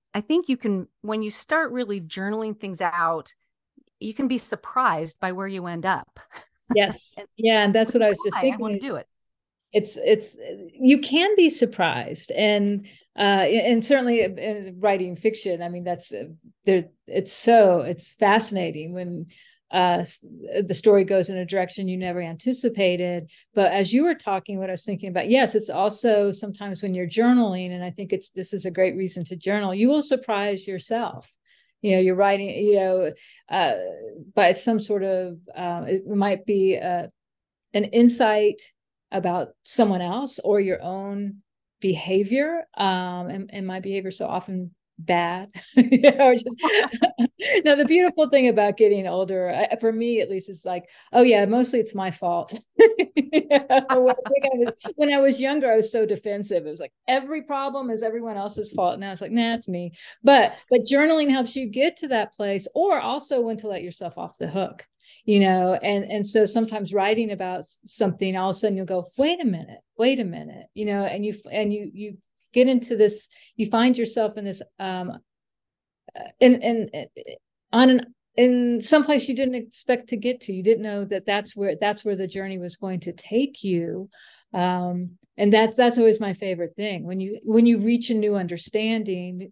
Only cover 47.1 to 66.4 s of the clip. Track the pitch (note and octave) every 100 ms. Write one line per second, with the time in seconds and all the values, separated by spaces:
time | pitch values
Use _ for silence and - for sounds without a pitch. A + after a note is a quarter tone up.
47.1 | - A#3+ - G#4 A#4 D4+ C#4+ C#4+ E4 F4+
48.1 | E4+ D4+ C#4 B3+ G#3 G#3 G3+ G#3 G3+ F#3
49.1 | F3+ F#3 F#3 F3+ C#3+ G#3 A3 A3+ A3+ A#3
50.1 | A3+ - F#3+ F#3 F3+ F3+ F3+ - - -
51.1 | A#3+ B3 G3+ F#3+ A#3+ B3 A#3+ G#3+ G3+ F#3
52.1 | - F3 F3 - A3+ - - A4+ A4 E4+
53.1 | D#4+ C4 D#4 - C#4+ C#4 C4 C4 B3+ B3+
54.1 | B3+ B3+ C#4 C#4 B3+ A#3+ - - - D4
55.1 | C#4+ C#4 A#3 C4+ D4 C4 A3 A3 A3+ G#3+
56.1 | G#3 G#3+ G3+ G3+ F3+ D3+ E3 C#3 _ -
57.1 | C4 C4+ D#4 D4+ C#4 C#4 C4+ B3+ A3 A3+
58.1 | A#3 A#3 G3+ G#3 A3 G#3 - F3 - G3
59.1 | F#3 G3 A#3 A3+ A#3 G#3+ F3 F3 - -
60.1 | - B3+ C4+ G3+ - - B3 A3 C#4 D#4
61.1 | D#4+ C#4+ C4+ B3 C4+ B3 B3+ D#4 - D4+
62.1 | A#3 G3+ - G3+ G3 G3 - G4 D#4 -
63.1 | C4+ - C4 A3+ A3 G#3+ F#3 F3 - F3
64.1 | - F3 - E3+ F#3 F#3 - - _ _
65.1 | _ - G3+ F#3+ F#3 F3+ F#3 G3+ G3+ G3+
66.1 | G#3 G3+ A3+